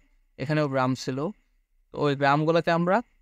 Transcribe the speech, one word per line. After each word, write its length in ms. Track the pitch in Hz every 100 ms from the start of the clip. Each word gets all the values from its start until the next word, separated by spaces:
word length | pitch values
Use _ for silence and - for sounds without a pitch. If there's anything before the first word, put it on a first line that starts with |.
| _ _ _ -
এখানেও 300 | 135 151 147
গ্রাম 280 | 135 127 127
ছিল, 340 | - 131 165 - _ _ _ _ _
তো 40 | -
ওই 180 | 147 139
গ্রামগুলোকে 560 | 139 147 156 165 165
আমরা 300 | 170 175 208 - _